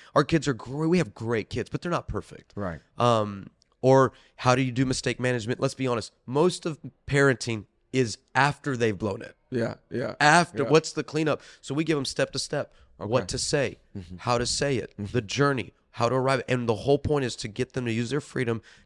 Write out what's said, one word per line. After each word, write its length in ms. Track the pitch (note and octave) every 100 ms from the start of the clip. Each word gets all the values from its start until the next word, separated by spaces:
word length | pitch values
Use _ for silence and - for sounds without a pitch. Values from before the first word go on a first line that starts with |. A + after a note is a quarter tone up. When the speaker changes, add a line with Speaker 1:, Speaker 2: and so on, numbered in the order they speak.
| -
Speaker 1:
our 100 | C#3
kids 240 | C#3+ D#3+ C#3
are 60 |
gr-, 340 | A2+ A#2+ C#3 D#3+
we 100 | F3+
have 160 | A#2 -
great 340 | A2+ A#2 F#2+
kids, 200 | B2 G2+
but 120 | D3
they're 100 | F3
not 160 | D#3 -
perfect. 460 | G#2 - - - -
Speaker 2:
Right. 240 | G2 D#2 _ -
Speaker 1:
Um, 500 | A#2+ A2+ G#2 G2 - _ _ _
or 300 | B2+ C3+ C3 - _ -
how 180 | B2+ B2+
do 60 |
you 80 | C3
do 140 | A#2+ C3
mistake 340 | B2+ C3 A#2
management? 400 | B2+ B2 G#2+ B2+
Let's 160 | C3 -
be 100 | C3
honest. 240 | A#2 - _ -
Most 400 | C3+ F3+ - F3
of 140 | D3 C3+ - -
parenting 580 | C#3 C#3 A#2+ - A2+ G2 _ _
is 240 | C3 A#2+ - _ B2+
after 400 | C#3 - D3 B2
they've 220 | A#2 F#2
blown 240 | G#2+ G#2+
it. 140 | - - -
Speaker 2:
Yeah, 260 | B2 A#2 A2+ -
yeah, 260 | A#2+ B2 -
Speaker 1:
After, 440 | D3 E3 E3+ G#2+
Speaker 2:
yeah. 60 | B2
Speaker 1:
what's 220 | D#3 D#3+
the 120 | -
cleanup? 380 | - D3+ D#3 B2+ - -
So 120 | -
we 100 | C#3
give 140 | D#3+ D3+
'em 60 | C3
step 260 | - C3+
to 60 | C3+
step, 340 | - D3 A#2 _ _ -
what 260 | G#2 A2+
Speaker 2:
Okay. 40 | F#2+
Speaker 1:
to 100 | -
say, 400 | - A2+ G#2+ - _ G2+
Speaker 2:
Mm-hmm. 200 | F2 F2+
Speaker 1:
how 200 | A#2 A#2+
to 60 | A#2+
say 300 | - C#3+ B2+
it, 140 | - -
Speaker 2:
Mm-hmm. 140 | G2+
Speaker 1:
the 80 | B2
journey, 520 | G2+ - C#3+ C3 F2 - _
how 180 | - A#2
to 60 | C3
arrive. 260 | C3 C3 -
And 180 | B2+ A#2
the 80 | G#2
whole 220 | A2+ C#3+
point 260 | - D3
is 120 | B2 -
to 100 | -
get 260 | G#2+ B2
them 120 | C3 A#2+
to 80 |
use 160 | A2+ A#2+
their 100 | C#3+
freedom 400 | - - A#2 A2+ - -